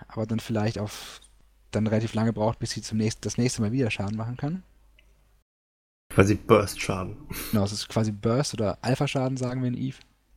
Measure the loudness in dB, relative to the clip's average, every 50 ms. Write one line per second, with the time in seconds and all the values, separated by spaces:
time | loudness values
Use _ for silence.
0 | -20 -10 -6 -4 -2 0 0 -2 -2 0 0 0 2 0 0 -2 -4 -6 -6 -10
1 | -14 -14 -16 -18 -20 -20 _ -20 -20 _ _ _ _ _ 0 0 2 2 2 2
2 | 2 0 0 2 2 2 2 2 2 2 2 0 -4 -6 -6 -6 -6 -2 0 0
3 | 2 0 0 -2 -4 -4 0 2 2 2 2 0 0 0 0 0 0 0 0 -2
4 | -2 -4 -4 -4 -4 -6 -6 -6 -4 -4 -4 -6 -8 -12 _ _ _ _ _ _
5 | _ _ _ _ _ _ _ _ _ _ _ _ _ _ _ _ _ _ _ _
6 | _ 2 4 6 6 6 4 2 4 6 6 6 6 4 -4 -6 -4 -4 -4 -4
7 | -6 -8 -10 -12 -14 -12 -10 -10 -6 -2 0 0 0 0 -2 -6 -8 -4 0 0
8 | 0 0 0 0 0 2 2 2 2 0 -2 -2 -2 -2 -2 -2 0 0 0 2
9 | 0 0 0 0 0 0 -2 -2 -2 -2 -2 0 0 0 0 -2 -4 -4 -6 -8
10 | -16 _ _ _ _ _ _